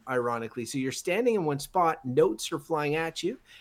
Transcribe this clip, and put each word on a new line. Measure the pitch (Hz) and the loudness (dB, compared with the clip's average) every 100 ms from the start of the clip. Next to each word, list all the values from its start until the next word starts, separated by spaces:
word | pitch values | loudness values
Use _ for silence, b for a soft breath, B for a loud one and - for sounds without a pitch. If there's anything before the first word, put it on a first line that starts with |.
| - | -4
ironically. | 127 120 117 113 - | -2 0 -2 -4 -8
So | 117 143 | -6 -4
you're | 131 | -4
standing | 127 - 185 247 | -4 -2 0 2
in | 220 | 2
one | 160 143 | 2 -2
spot, | - - - 156 | -2 2 2 2
notes | 127 127 180 214 - | 0 4 4 2 -4
are | 156 | -6
flying | 143 160 147 | -2 -2 0
at | 156 165 165 | 0 -2 -4
you, | 170 254 B B | -4 -4 B B